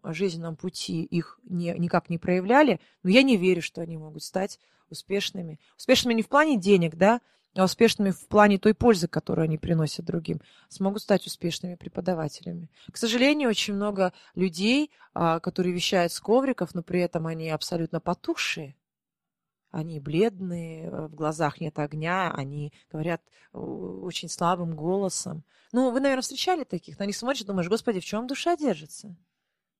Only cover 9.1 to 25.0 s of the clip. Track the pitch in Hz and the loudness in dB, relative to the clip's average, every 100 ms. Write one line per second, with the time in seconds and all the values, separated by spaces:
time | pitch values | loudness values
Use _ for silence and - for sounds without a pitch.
9.1 | 156 - 160 160 156 175 160 151 - 170 | -2 -2 0 0 0 0 0 0 -4 -6
10.1 | 170 160 160 - _ _ - 196 202 - | -4 -4 -6 -8 _ _ -4 -2 -2 2
11.1 | 190 - - 175 - 180 175 - - 180 | 0 0 -6 -6 -6 -8 -12 -12 -6 -4
12.1 | 165 147 - 175 170 165 _ - - 226 | -2 -4 -8 -12 -12 -14 _ -18 -6 -2
13.1 | 240 269 302 247 202 - 202 208 196 180 | 4 4 4 2 0 -2 -2 -2 0 0
14.1 | - - - 185 160 214 277 302 _ - | -2 -10 -2 -2 2 2 2 0 _ -10
15.1 | - 165 165 175 - 180 175 - 190 170 | -2 0 0 -2 -2 0 -2 0 2 2
16.1 | - - 247 262 - 170 180 - 180 175 | -2 2 2 2 0 -4 -6 -2 -2 0
17.1 | 165 160 165 160 156 - 170 165 160 175 | -2 -4 -6 -4 -4 -4 -4 -2 -4 -4
18.1 | 175 - 330 - 165 139 - _ _ _ | -4 -4 -4 -4 -6 -10 -16 _ _ _
19.1 | _ _ _ _ _ _ 165 165 151 143 | _ _ _ _ _ _ -8 -8 -8 -2
20.1 | 160 226 185 185 170 165 160 165 - 156 | 0 0 -2 -8 -8 -10 -12 -10 -10 -10
21.1 | 151 156 156 147 - 160 - 147 151 165 | -6 -4 0 -2 -2 -8 -6 -6 -4 -2
22.1 | 185 175 - 135 147 147 - _ 156 165 | -2 -2 -4 -8 -8 -10 -14 _ -8 -6
23.1 | 165 _ _ _ - - - 180 190 185 | -6 _ _ _ -14 -10 -10 -10 -10 -10
24.1 | - 170 - 170 180 170 156 165 196 | -10 -10 -2 0 0 -4 -4 -2 -2